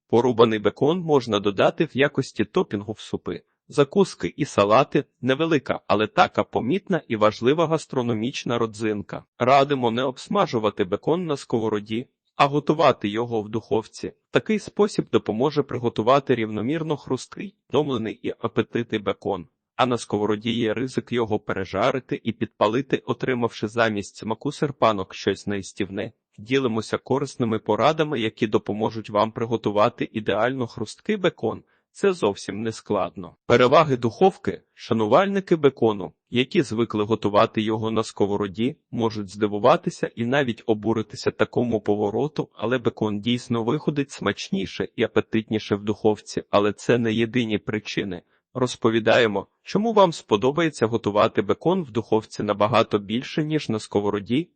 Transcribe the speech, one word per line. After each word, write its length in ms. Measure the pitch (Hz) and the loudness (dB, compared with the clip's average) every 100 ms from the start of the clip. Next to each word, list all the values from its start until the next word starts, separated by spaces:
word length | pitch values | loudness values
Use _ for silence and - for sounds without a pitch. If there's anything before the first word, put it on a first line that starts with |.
| _ | _
Порубаний 500 | 113 123 110 117 110 | 2 4 4 4 4
бекон 400 | 101 - 143 185 | 0 2 0 0
можна 400 | 165 143 123 104 | 2 2 2 0
додати 460 | 101 95 135 - 160 | 0 2 2 2 -2
в 40 | |
якості 520 | 123 143 - 131 - 107 | 0 0 0 -4 -4 -2
топінгу 480 | - - 104 101 | 0 -2 -4 -8
в 60 | 107 | -12
супи, 420 | - 101 - 87 - _ _ | -10 -8 -8 -10 -12 _ _
закуски 680 | 143 139 196 185 - 175 - | 0 2 2 0 -2 -8 -4
і 80 | 139 | -2
салати. 580 | - 101 113 147 156 - _ | 2 4 4 4 -2 -4 _
Невелика, 580 | 123 135 160 151 - 82 - | -2 0 0 0 -2 -6 -2
але 200 | 101 107 | 0 2
така 360 | - - - | 2 2 0
помітна 580 | 101 101 113 190 - 170 - | -2 -2 -2 -4 -2 -4 -2
і 80 | 110 | 2
важлива 520 | 107 101 117 156 156 | 2 2 2 2 2
гастрономічна 880 | 160 - 131 120 110 117 - - 117 | -2 -2 -4 -2 -2 -4 -6 -4 -2
родзинка. 680 | 113 104 110 104 - - - - | -2 -2 -4 -4 -6 -14 -14 0
Радимо 520 | 120 139 143 139 120 | 6 6 6 2 0
не 120 | 113 | 0
обсмажувати 800 | 135 127 - 202 180 120 107 - | -2 -6 -4 0 0 0 0 0
бекон 420 | 95 98 - 170 170 | -2 -2 -2 -2 -2
на 120 | 139 | -6
сковороді, 680 | - 120 110 104 104 110 127 _ _ - | -4 -2 -2 -4 -4 -8 -8 _ _ 0
а 120 | 143 | 2
готувати 640 | 147 143 156 156 120 104 | 2 0 4 4 4 -2
його 320 | 107 120 117 | -4 -4 -4
в 80 | 104 | -4
духовці. 640 | 110 - 107 - - 90 - _ | -6 -2 -4 -4 -10 -12 -12 _
Такий 280 | - - 214 | -2 0 -2
спосіб 460 | - - 208 - - | -2 0 0 0 0
допоможе 520 | 110 - 104 143 147 | 0 0 0 0 0
приготувати 720 | 139 123 117 - 110 139 139 120 | -2 -4 -4 0 2 2 2 0
рівномірно 640 | 110 107 113 160 160 147 | 0 -4 -4 -4 -4 -6
хрусткий, 580 | - 131 - - 202 - _ | -4 -8 -8 -14 -14 -16 _
домлений 480 | 131 143 123 110 - | -2 0 -2 -4 -6
і 100 | - - | -8 -6
апетитний 600 | 117 - - 117 120 110 | -4 -2 -2 -4 -4 -4
бекон. 460 | 101 - 98 95 80 _ _ - | -4 -4 -4 -6 -8 _ _ -2
А 100 | 127 | 0
на 120 | 120 | 0
сковороді 540 | - 104 104 107 113 | -2 -2 0 -2 -2
є 220 | 117 113 | -2 -2
ризик 380 | 107 131 123 - | -2 -4 -6 -4
його 280 | 117 110 104 | -4 -2 -2
пережарити 840 | - 95 95 95 123 131 - - | -4 -6 -4 0 0 0 -6 -6
і 80 | 117 | -4
підпалити, 680 | - 107 - 104 117 - - | -4 -8 -2 0 0 -2 -4
отримавши 680 | - 120 135 123 117 - 107 | -4 -6 -4 -2 -4 -4 -6
замість 480 | 117 113 104 98 - | 0 0 -2 -8 -10
смаку 360 | 101 110 143 | -8 -6 -8
серпанок 640 | - 151 - 113 101 95 | -4 -6 2 2 2 -4
щось 340 | - - 95 - | -4 -2 -2 -4
неїстівне. 640 | 101 95 - 95 98 107 - _ - | -6 -8 -8 -6 -6 -10 -12 _ -20
Ділимося 600 | 107 135 127 110 - 107 | -4 0 0 -2 -2 -6
корисними 640 | - 131 139 - 117 110 | -2 -2 -2 -4 -2 -2
порадами, 600 | - 107 127 160 151 135 | 0 2 2 2 0 -2
які 280 | 110 - 110 | -4 -2 0
допоможуть 640 | 107 - 104 110 110 107 | 0 -2 -4 -4 -4 -4
вам 220 | 104 110 | 0 0
приготувати 800 | 110 117 113 110 101 113 - 147 | -2 -4 -2 0 2 2 0 -6
ідеально 540 | 110 107 101 120 135 117 | -4 -2 0 0 -2 -6
хрусткий 500 | - 110 - - 214 | -8 -10 -8 -4 -2
бекон. 460 | 180 - 214 98 - _ _ | -2 -2 -4 -6 -12 _ _
Це 200 | - 196 | -2 0
зовсім 480 | 175 107 98 - 98 | 2 0 -2 -6 -6
не 100 | 113 | -6
складно. 640 | 107 - 101 85 - 85 - - | -8 -4 -2 -2 -8 -16 -10 2
Переваги 520 | 120 123 151 156 127 | 4 6 6 4 2
духовки. 640 | 117 - 185 - - 82 _ | -2 2 2 2 -6 -8 _
Шанувальники 840 | - - 113 107 135 196 196 190 165 | -20 -4 0 4 4 4 -2 0 2
бекону, 580 | 143 - 113 101 85 - _ | 2 4 2 2 -6 -14 _
які 320 | 120 135 190 | -2 0 0
звикли 420 | 127 110 117 107 | 0 -2 -2 -2
готувати 580 | 104 110 104 101 113 - | -2 -2 2 2 2 0
його 300 | 107 110 110 | -2 -2 -2
на 120 | 110 | -2
сковороді, 720 | 113 - 101 101 101 92 120 160 _ | -2 -2 0 0 -4 -2 -4 -4 _
можуть 380 | 120 113 107 98 | -4 -2 -2 -10
здивуватися 840 | 104 104 104 117 165 - - 165 - | -4 -2 2 4 4 0 -6 -8 -6
і 100 | 117 | -2
навіть 380 | 139 131 107 - | 0 -2 -4 -2
обуритися 640 | 107 104 110 107 110 - | 0 0 -2 -4 -6 -6
такому 500 | - 107 - 120 110 | -2 -2 0 0 0
повороту, 680 | 104 104 104 110 147 - 139 | 0 0 0 -2 -4 -4 -8
але 240 | - 107 127 | -6 -2 0
бекон 420 | 113 - 107 104 | -2 -2 -2 -2
дійсно 440 | 107 120 - 117 | -2 -2 -2 -2
виходить 480 | 110 151 - 147 139 | 0 -2 -2 -4 -4
смачніше 760 | - 196 202 - 190 175 - 98 - | -4 -4 -4 -4 -6 -6 -6 -6 -2
і 80 | |
апетитніше 720 | 113 - - 113 110 110 - 101 | 0 0 0 -2 -2 -4 -2 -2
в 80 | |
духовці, 600 | 104 104 107 104 - - - | -2 0 0 0 -4 -8 0
але 240 | 101 104 | 2 2
це 240 | 101 - 123 | 0 0 2
не 160 | 117 | 2
єдині 440 | 110 113 123 110 104 | 0 0 0 0 -2
причини. 640 | - 107 - - 101 87 - _ _ | -2 -6 -6 -6 -6 -8 -12 _ _
Розповідаємо, 960 | 127 127 - 117 113 113 110 113 98 - _ | -4 -4 0 2 4 4 4 4 0 -6 _
чому 300 | - 190 226 | -4 -2 2
вам 200 | 208 190 | 4 4
сподобається 760 | 160 - 107 127 143 165 - 110 | 2 0 2 2 2 0 0 0
готувати 540 | 113 107 101 110 - | 0 0 2 2 2
бекон 420 | 101 104 160 190 | 0 0 0 0
в 80 | 143 | -2
духовці 520 | 113 - 110 - - | -6 0 0 0 -6
набагато 560 | 104 101 104 110 113 107 | -4 0 2 4 2 0
більше, 440 | 98 113 143 - | -2 -6 -4 -4
ніж 260 | 151 156 - | -2 -2 -2
на 100 | 110 | -4
сковороді. 720 | - 104 101 104 95 123 175 | -2 -2 0 -2 0 -2 -2